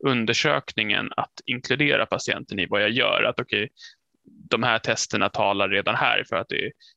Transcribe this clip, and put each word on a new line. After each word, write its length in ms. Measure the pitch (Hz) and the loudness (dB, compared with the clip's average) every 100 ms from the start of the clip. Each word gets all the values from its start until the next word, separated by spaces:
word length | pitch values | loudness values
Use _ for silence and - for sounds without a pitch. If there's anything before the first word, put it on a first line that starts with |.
| 139 | 0
undersökningen, 1080 | 123 110 117 151 143 - - 107 98 104 - | 0 0 0 2 0 0 -4 -2 -2 -2 -4
att 160 | - - | -6 -8
inkludera 640 | - 98 - 135 143 131 - | -8 -6 -2 0 2 2 0
patienten 520 | 92 - - - 101 | -2 -2 -4 -4 -4
i 80 | 87 | 0
vad 160 | 101 | 0
jag 80 | 107 | 2
gör. 320 | 120 110 92 | 2 2 2
Att 180 | 104 - | 2 0
okej, 280 | 123 104 104 - - - _ _ | -2 -2 -2 -8 -20 -20 _ _
de 380 | - - - 117 | -20 -20 -4 0
här 160 | 120 113 | 2 0
testerna 500 | - 110 - 107 98 | 0 -2 -2 0 0
talar 400 | - 101 98 98 | 2 2 2 2
redan 260 | 98 101 | 0 0
här 300 | 117 135 104 - | 0 2 0 0
för 80 | 85 | -4
att 120 | - | -2
det, 240 | - 104 - - | -4 -4 -8 -20